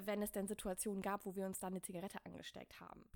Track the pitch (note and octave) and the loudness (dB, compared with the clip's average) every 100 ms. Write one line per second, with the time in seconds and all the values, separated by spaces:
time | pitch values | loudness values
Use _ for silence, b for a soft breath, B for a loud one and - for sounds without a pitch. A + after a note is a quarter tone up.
0 | F#3+ G3+ G#3 G3+ G3+ G#3 G#3 F#3 A3 G3 | 4 4 4 2 0 0 2 2 2 2
1 | G3 G3+ G3 F#3+ F#3+ F#3 F#3 F#3 - F3 | 2 2 0 0 2 2 0 0 -2 -4
2 | F#3+ - E3+ - - - - - - - | -2 -4 -6 -8 -8 -8 -12 -12 -12 -12
3 | - | -2